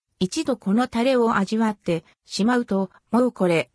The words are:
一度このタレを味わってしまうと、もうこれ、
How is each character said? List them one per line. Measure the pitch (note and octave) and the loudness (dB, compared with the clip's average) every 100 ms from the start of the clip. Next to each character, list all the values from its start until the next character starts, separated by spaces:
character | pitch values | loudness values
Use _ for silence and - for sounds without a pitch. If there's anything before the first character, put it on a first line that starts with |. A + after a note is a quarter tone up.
| _ _ | _ _
一 | F#3 - | -4 -2
度 | D#4 B3+ | -4 -4
こ | - | 0
の | G#3 B3+ | 0 0
タ | A#3 | 0
レ | A#3+ B3+ | 0 2
を | A3+ G#3+ | 2 0
味 | F#3+ A3 | 0 0
わ | A3+ | -2
っ | G#3 | -2
て | - E3 - _ | -4 -4 -6 _
し | _ - | _ -2
ま | G3+ B3 | 0 0
う | |
と、 | A#3+ G3 F#3+ - _ | 0 -2 -4 -8 _
も | A3 B3 | 0 0
う | |
こ | A#3 F#3 | 0 0
れ、 | E3 - | 0 -2